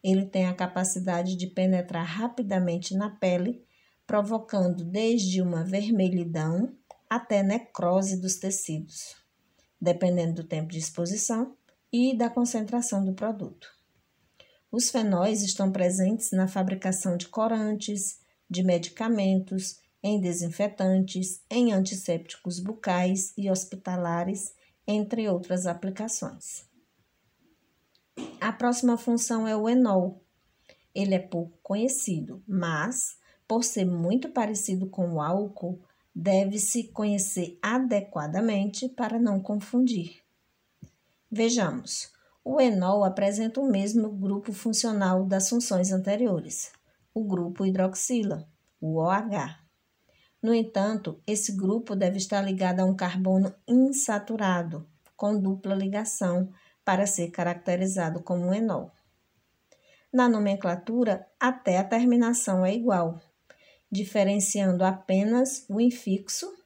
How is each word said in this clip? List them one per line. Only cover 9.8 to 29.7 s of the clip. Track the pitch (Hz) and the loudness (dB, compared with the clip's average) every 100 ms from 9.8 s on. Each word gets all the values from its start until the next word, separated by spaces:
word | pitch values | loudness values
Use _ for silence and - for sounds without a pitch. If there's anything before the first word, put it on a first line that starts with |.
dependendo | 170 170 180 180 165 165 | 0 2 2 2 0 -2
do | 160 | -4
tempo | 156 160 | -6 -4
de | 165 | -6
exposição | 160 - 170 208 - 226 262 - _ _ _ | -8 -4 -4 -2 -2 -2 -4 -8 _ _ _
e | 240 254 247 | 2 2 2
da | 233 | 0
concentração | 240 240 226 214 240 233 196 | 0 0 0 -2 -2 -2 0
do | 190 | 0
produto. | 190 214 214 185 - - _ _ _ _ _ _ _ - _ _ | -2 -4 -4 -8 -12 -20 _ _ _ _ _ _ _ -20 _ _
Os | 220 240 | -2 0
fenóis | 254 214 180 196 214 | 0 2 2 2 2
estão | 202 - 190 | -2 0 0
presentes | 190 180 185 185 220 - | 2 0 2 2 2 0
na | 185 185 | 0 0
fabricação | 190 185 190 190 185 190 175 | 0 -2 -2 -2 -2 -2 -2
de | - | -4
corantes, | - 220 226 214 214 214 208 190 - _ _ _ | -2 0 0 -2 -4 -4 -6 -6 -8 _ _ _
de | 175 | 0
medicamentos, | 185 175 165 - 226 226 196 190 185 190 185 - _ _ | 2 2 0 -6 -2 2 4 2 0 -4 -6 -12 _ _
em | 202 208 | -2 0
desinfetantes, | 180 175 170 165 202 202 190 190 190 185 185 - _ | 0 -2 -4 -2 -4 0 2 4 2 -2 -6 -8 _
em | 226 240 | 2 4
antissépticos | 196 190 190 - 170 170 - 185 175 | 4 0 -2 -2 -4 -4 -12 -8 -6
bucais | 190 220 - 180 185 190 - - | -6 -6 -2 0 2 0 -4 -4
e | 196 | -2
hospitalares, | 185 190 190 185 180 175 170 180 196 - - _ _ - | -2 -4 -10 -6 -4 -2 -2 -2 -4 -8 -14 _ _ -4
entre | 208 208 226 214 | -2 -2 -2 0
outras | 180 180 185 180 | -2 0 -2 -2
aplicações. | 170 190 190 220 - - - - - - _ _ _ _ _ _ _ _ _ _ _ _ _ _ - - - | -4 -6 -6 -6 -6 -8 -12 -16 -16 -18 _ _ _ _ _ _ _ _ _ _ _ _ _ _ -12 -12 -6
A | 214 | -6
próxima | 214 240 247 247 233 | 0 0 2 2 0
função | - 233 - 226 220 | 0 0 0 -2 0
é | 214 | 0
o | |
enol. | 214 | 2